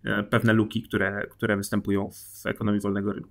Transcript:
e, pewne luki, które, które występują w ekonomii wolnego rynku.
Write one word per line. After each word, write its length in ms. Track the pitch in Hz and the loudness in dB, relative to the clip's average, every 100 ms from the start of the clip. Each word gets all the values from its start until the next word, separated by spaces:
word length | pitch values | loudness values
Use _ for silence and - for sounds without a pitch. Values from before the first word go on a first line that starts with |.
e, 200 | 107 104 | 0 -2
pewne 300 | 104 113 113 | 2 2 4
luki, 300 | 110 107 113 | 4 4 -2
które, 440 | - 101 98 101 - | -2 0 0 -2 -8
które 280 | - 110 101 | -4 0 0
występują 520 | 98 104 101 98 101 - - - | 0 -2 0 0 0 -8 -18 -8
w 20 | |
ekonomii 360 | 110 - 107 104 | -6 -2 0 2
wolnego 320 | 101 101 101 | 0 0 -2
rynku. 160 | - - | -4 -10